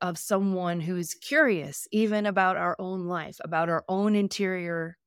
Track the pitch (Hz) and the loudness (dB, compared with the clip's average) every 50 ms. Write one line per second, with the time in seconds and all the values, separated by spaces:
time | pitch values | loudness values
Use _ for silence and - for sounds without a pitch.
0 | - 180 175 - - - 208 196 196 196 190 185 180 175 175 175 160 170 185 180 | -4 -4 -4 -6 -2 0 2 2 2 2 0 0 0 -2 -2 -2 -2 -2 -2 -4
1 | 175 165 - - - - 277 302 311 254 208 165 143 147 143 - - - - 214 | -4 -6 -8 -12 -6 0 4 4 6 6 4 2 -2 -6 -10 -12 -8 -2 0 2
2 | 226 214 208 214 208 208 190 196 190 185 185 175 175 175 175 - 190 185 190 190 | 2 2 2 0 0 0 2 4 4 4 2 2 0 -2 -2 -2 -4 -6 -4 -4
3 | 180 175 180 170 156 - - - - 160 165 160 165 170 165 165 - - 185 190 | -4 -4 -4 -4 -6 -8 -10 -12 -8 -2 0 0 0 2 0 -2 -2 0 0 2
4 | 202 214 208 208 202 190 - - 202 185 185 180 175 170 170 165 165 165 170 _ | 2 4 4 4 2 2 0 -2 -2 -2 -2 -2 -4 -4 -4 -4 -6 -6 -10 _
5 | _ | _